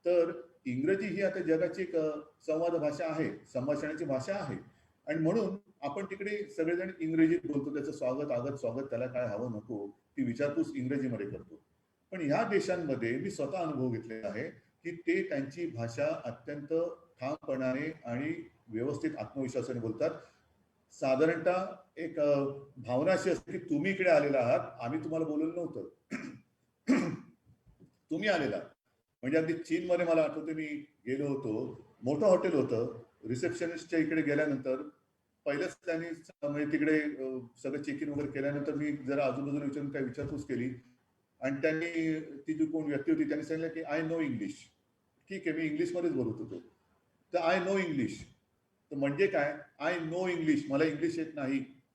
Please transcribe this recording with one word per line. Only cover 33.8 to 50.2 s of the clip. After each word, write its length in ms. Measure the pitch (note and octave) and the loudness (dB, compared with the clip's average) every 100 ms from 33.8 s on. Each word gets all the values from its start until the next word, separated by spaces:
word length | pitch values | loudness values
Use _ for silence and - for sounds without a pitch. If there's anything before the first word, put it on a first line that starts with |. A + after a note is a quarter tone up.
| - E3 | 0 2
इकडे 220 | D3+ D#3+ | 4 2
गेल्यानंतर 680 | C#3+ D3 D3+ C3 C3 C3 - _ _ _ _ _ | 2 2 2 0 0 -2 -4 _ _ _ _ _
पहिलंच 320 | D3 D3 F3+ - | -2 0 -2 -4
त्यांनी 220 | F3 E3 E3+ E3 | -4 -2 -4 -10
स-, 220 | - - | -14 -6
म्हणजे 260 | D3 D3 D3 | -4 0 2
तिकडे, 300 | D3+ D3+ D#3 | 4 6 4
अ, 380 | D3+ C#3+ C3 C3 A#2+ _ | 2 -4 -4 -6 -10 _
सगळं 180 | C#3 C#3 | -4 -4
चेक 200 | D3 C3 | -4 -4
इन 80 | D3+ | -2
वगैरे 180 | C#3+ C3+ | -2 -2
केल्यानंतर 480 | C3+ C#3 C#3+ C#3+ | -2 -2 0 -2
मी 160 | C#3+ D3 | -2 -2
जरा 340 | C#3 B2+ C#3+ | -2 -2 0
आजूबाजूला 400 | C3+ C3 C#3+ C#3+ | 2 0 -2 -2
विचारून 240 | C#3 C#3+ C#3+ | -2 -4 -4
काही 160 | C#3 | -4
विचारपूस 400 | B2+ C3 B2 C#3+ | -4 -4 -6 -6
केली 280 | - A#2+ B2+ B2 - _ _ _ _ _ | -4 -2 -2 -6 -16 _ _ _ _ _
आणि 140 | C3+ C#3 | -4 2
त्यांनी, 580 | D#3 D#3+ E3+ E3 D#3+ D#3 | 2 2 0 0 0 0
ती 340 | D3+ C#3 D#3 | -4 -10 -6
जी 120 | D#3 | 0
कोण 180 | D#3 D#3+ | 0 0
व्यक्ती 280 | C#3+ C#3+ - | 0 0 2
होती 160 | D#3 D3 | 2 2
त्यांनी 180 | D3 | -2
सांगितलं 280 | - D#3+ D#3+ | -2 -2 -2
की 60 | D#3+ | -4
"I 200 | D3 D3+ | -2 -2
know 200 | D#3+ E3 | 0 0
English." 380 | D3 A2 G2 - - _ _ _ _ _ _ | -2 -2 -6 -8 -18 _ _ _ _ _ _
ठीक 180 | F#3+ F3 | -6 -2
आहे, 100 | D#3 | -2
मी 80 | |
इंग्लिशमध्येच 480 | D#3+ D3+ E3+ F3 E3+ | -2 0 0 0 0
बोलत 220 | C3+ A2+ | 0 -2
होतो. 240 | - - F2 - _ _ _ _ _ _ | -4 -8 -10 -14 _ _ _ _ _ _
तर 60 | F3 | 2
"I 200 | E3 F#3 | 4 4
know 180 | F#3 G3 | 2 0
English." 380 | F3 C#3+ G#2+ - - _ _ _ _ _ _ | 2 0 -2 -4 -14 _ _ _ _ _ _
तर 40 | |
म्हणजे 320 | C#3 C#3 D3 G3 | -2 0 2 2
काय? 300 | D#3+ D3 D3 - - | 4 0 -2 -14 -4
"I 100 | D3+ F3 | -2 0
know 280 | D#3+ F3 | -2 -2